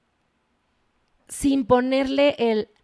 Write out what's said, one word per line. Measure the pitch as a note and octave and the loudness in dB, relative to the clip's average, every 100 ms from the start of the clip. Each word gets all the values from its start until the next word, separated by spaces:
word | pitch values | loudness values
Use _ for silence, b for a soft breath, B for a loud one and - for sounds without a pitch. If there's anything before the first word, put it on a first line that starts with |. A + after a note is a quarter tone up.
| _ _ _ _ _ _ _ _ _ _ _ _ - | _ _ _ _ _ _ _ _ _ _ _ _ -18
sin | - C#4 C#4 G#3 | -6 -2 -2 2
ponerle | B3 B3+ C4 C4+ C4+ C#4+ C#4 | 2 2 -2 -2 0 0 2
el | A#3 G#3+ G#3 _ | 0 -2 -4 _